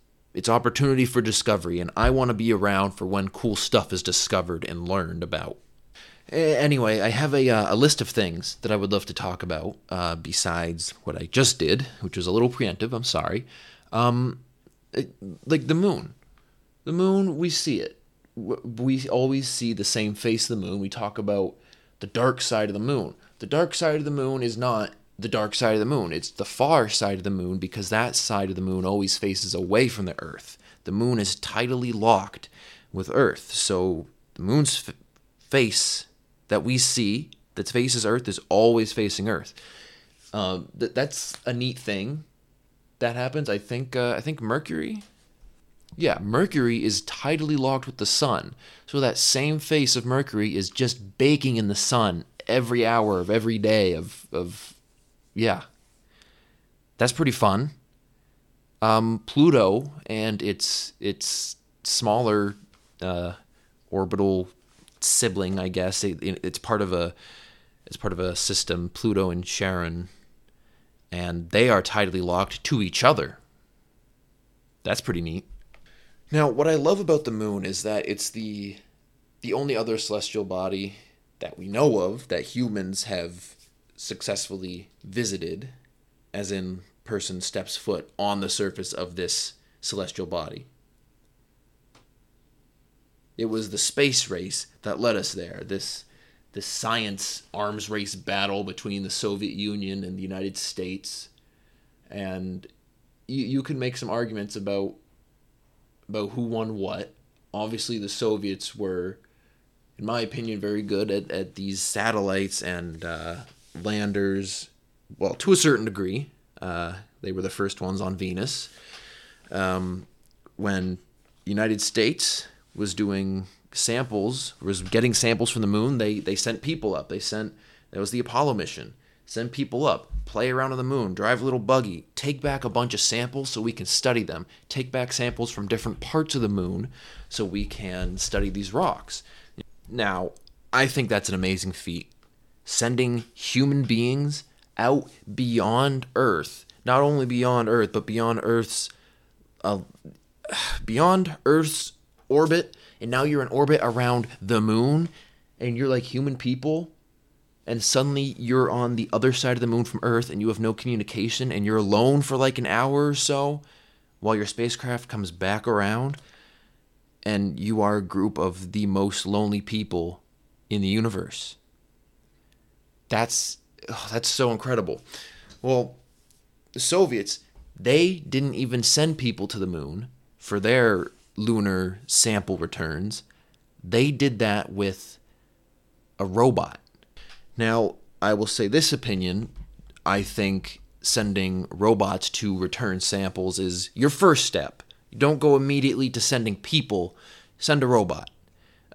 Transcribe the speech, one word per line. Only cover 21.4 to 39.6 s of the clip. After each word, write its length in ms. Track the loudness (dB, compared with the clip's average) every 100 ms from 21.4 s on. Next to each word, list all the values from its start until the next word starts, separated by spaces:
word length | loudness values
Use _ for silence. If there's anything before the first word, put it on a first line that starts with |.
| 0 -4 _ -20 _ -14
the 80 | -6
dark 340 | 2 2 2
side 280 | 0 0 0
of 40 |
the 60 | -2
moon. 360 | -2 -2 -4 -10 _ -14
The 80 | -2
dark 260 | 0 2
side 220 | 2 0 0
of 100 | -2
the 60 |
moon 320 | -2 -2 0
is 140 | -2 -2
not 340 | 0 0 -2 -8 _ -8
the 80 | -2
dark 280 | -2 -2 0
side 180 | 2
of 60 | 2
the 60 | 2
moon. 260 | 0 0
It's 180 | -4 -6
the 160 | -8 -6
far 440 | 2 4 6 4
side 280 | 2 0 0
of 60 |
the 60 | -2
moon, 280 | -2 -2 -4
because 320 | -4 -6 -2
that 260 | 0 2 0
side 340 | 0 0 -2
of 60 | -2
the 60 |
moon 240 | -2 0 0
always 320 | 0 0 0
faces 380 | 0 -2 -2 -4
away 320 | 2 4 4
from 180 | 2 -6
the 100 | -6
Earth. 380 | -10 -14 -18 -20 -20 -14
The 80 | -6
moon 280 | 0 2 2
is 160 | 0 -4
tidally 580 | -6 -2 -2 -2 -2
locked 560 | 2 6 6 4 -12 -20 -20 -20 -20 _
with 160 | -8 -2
Earth. 380 | 4 4 2 -6
So 560 | -4 0 2 0 -2 -6 _ _ -8
the 80 |
moon's 440 | 2 4 4 0 -6
f-, 80 | -16 _ _ _ _
face 640 | 0 2 4 2 0 -2 -8 _ _ _ -2
that 140 | 0
we 140 | 2 2
see, 540 | 2 2 0 0 -4 -16 _ -8
that 140 | -4
faces 360 | 0 0 0 0
Earth, 220 | 0 -2
is 120 | -6 2
always 460 | 6 6 6 2
facing 340 | 0 -2 -2 -2
Earth. 280 | -4 -6 -20